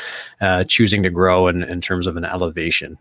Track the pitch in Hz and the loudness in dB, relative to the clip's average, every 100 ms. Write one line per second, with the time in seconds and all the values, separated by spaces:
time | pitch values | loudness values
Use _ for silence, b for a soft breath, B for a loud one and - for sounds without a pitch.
0 | B B B B 98 90 90 - 107 101 | B B B B 0 2 2 4 4 4
1 | 92 85 92 92 90 87 85 90 - 92 | 0 2 4 4 4 2 -4 -6 -4 -4
2 | 87 82 85 90 87 82 82 - 78 80 | -4 -4 -6 -4 -4 -4 -4 -4 -6 -14